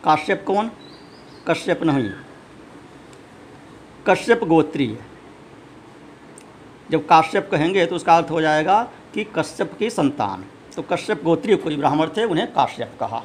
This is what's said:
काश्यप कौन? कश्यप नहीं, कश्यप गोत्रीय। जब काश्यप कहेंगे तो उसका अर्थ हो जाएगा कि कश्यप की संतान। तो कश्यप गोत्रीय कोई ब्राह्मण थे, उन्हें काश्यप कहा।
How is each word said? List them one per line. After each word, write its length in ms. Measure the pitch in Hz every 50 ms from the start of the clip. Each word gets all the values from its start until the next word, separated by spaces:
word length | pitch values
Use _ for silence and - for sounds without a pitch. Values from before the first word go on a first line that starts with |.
| -
काश्यप 400 | 175 156 147 - - 196 190 -
कौन? 240 | - 190 202 214 233 - - - - - - - - - - - - - - - -
कश्यप 340 | 165 165 - 202 175 175 170
नहीं, 280 | 160 143 139 120 98 87 - - - - - - - - - - - - - - - - - - - - - - - - - - - - - - - - - - - - - -
कश्यप 380 | - 185 185 - 233 233 233 233
गोत्रीय। 520 | 165 165 160 147 151 - 143 139 113 107 117 - - - - - - - - - - - - - - - - - - - - - - - - - - - - - - - - - - - - - -
जब 160 | 151 156 151
काश्यप 420 | - 175 160 160 - - 202 - -
कहेंगे 340 | - 156 151 170 190 196 170
तो 100 | 170 -
उसका 200 | 170 - - 165
अर्थ 140 | 170 165 -
हो 100 | 156 165
जाएगा 420 | 160 156 151 151 160 185 190 214 240 254 - - - - -
कि 100 | - 214 214 -
कश्यप 400 | - - - - - 160 151 - -
की 120 | 208 233
संतान। 540 | 233 - 156 135 - - 113 101 95 92 92 - - - - - -
तो 60 | - -
कश्यप 400 | - 180 165 - - 214 156 -
गोत्रीय 320 | 160 165 160 160 208 208
कोई 200 | 170 - 165 151
ब्राह्मण 320 | 147 143 143 139 151 160 160
थे, 160 | 156 214 226
उन्हें 280 | 226 175 156 220 233 -
काश्यप 440 | - 135 117 - - 120 107 - -
कहा। 220 | 127 113 113 117 -